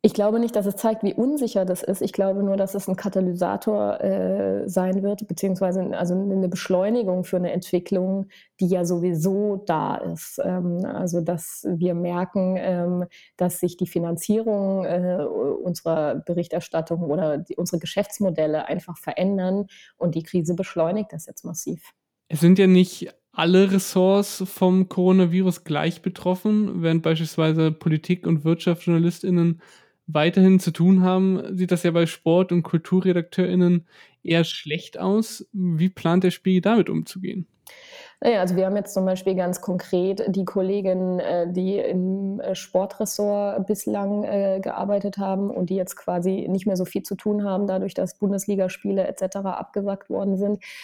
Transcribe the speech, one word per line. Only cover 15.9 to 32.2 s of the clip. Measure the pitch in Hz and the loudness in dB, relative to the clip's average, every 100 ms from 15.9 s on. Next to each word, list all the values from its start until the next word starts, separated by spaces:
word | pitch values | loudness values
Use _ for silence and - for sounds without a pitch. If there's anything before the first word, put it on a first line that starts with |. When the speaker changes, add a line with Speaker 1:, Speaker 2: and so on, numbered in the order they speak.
| 160 151 131 | 0 0 -4
Speaker 1:
Berichterstattung | - 175 170 165 - 165 160 170 | -4 -4 -2 -6 -4 -4 -2 -4
oder | 165 147 156 147 | -2 0 0 -2
die, | 175 - | -6 -6
unsere | 175 170 | -4 -4
Geschäftsmodelle | 156 - 208 - 196 160 156 151 - | -4 -4 -4 -2 -2 0 0 0 -2
einfach | - - 170 | -6 -8 -10
verändern | - - 190 196 185 196 202 - - _ | -8 -2 -2 0 -2 -2 -4 -12 -20 _
und | 175 165 | -2 -2
die | |
Krise | 160 180 160 175 | -2 -2 -2 -2
beschleunigt | 190 175 160 208 208 | -4 -2 0 -2 -6
das | 160 - | -12 -16
jetzt | - - | -16 -12
massiv. | 170 - 165 - _ _ _ _ | -10 -8 -10 -12 _ _ _ _
Speaker 2:
Es | 151 | 4
sind | 170 190 | 6 8
ja | 190 | 8
nicht | 185 180 - - _ _ | 6 6 0 -12 _ _
alle | - 165 185 196 | -2 4 6 6
Ressorts | 190 - 190 185 202 202 - 185 | 2 0 2 4 4 0 -6 -8
vom | - 185 185 185 | 2 4 4 2
Coronavirus | - 180 190 175 180 185 170 | 2 4 6 4 2 0 -2
gleich | - 147 160 165 | -4 0 0 -2
betroffen, | 190 185 175 185 214 214 208 175 | -8 -4 -2 0 0 2 0 0
während | 165 165 | 0 2
beispielsweise | 160 160 160 - 160 160 160 | 2 0 -2 0 2 4 2
Politik | 156 165 160 - 175 170 | 0 0 -2 0 -2 0
und | 160 | 0
Wirtschaft | 156 165 - 165 - | 2 0 0 0 2
JournalistInnen | 165 170 175 190 180 170 165 - - _ _ - | 2 2 0 0 2 2 0 -10 -20 _ _ -2
weiterhin | 151 160 190 190 185 | 2 4 6 8 8
zu | 180 | 4
tun | 160 175 190 | 2 6 6
haben, | 180 185 190 185 - 185 | 6 4 2 0 -2 -2
sieht | 180 | 0
das | 175 | 2
ja | 175 | 2
bei | 170 165 | 2 2
Sport- | - | 0